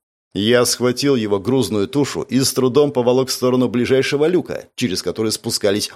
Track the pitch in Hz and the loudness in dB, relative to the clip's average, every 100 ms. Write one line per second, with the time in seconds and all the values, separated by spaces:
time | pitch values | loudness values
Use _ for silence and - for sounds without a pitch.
0 | _ _ _ - 107 120 120 - 123 123 | _ _ _ -2 0 2 0 0 -2 0
1 | 139 131 107 101 90 131 113 104 98 143 | 0 0 0 -2 0 -2 0 -2 -2 -2
2 | 135 85 - 123 127 - 127 120 147 131 | -2 -4 -2 0 0 0 2 4 2 2
3 | 120 127 127 - 127 127 123 120 110 131 | 2 2 0 0 0 2 2 0 2 2
4 | 135 143 156 180 - 80 - - 113 90 | 2 0 2 0 -2 -8 -10 -6 -4 -2
5 | 90 85 110 - 117 - 101 104 - | -4 -4 -2 -4 -4 -2 0 0 -2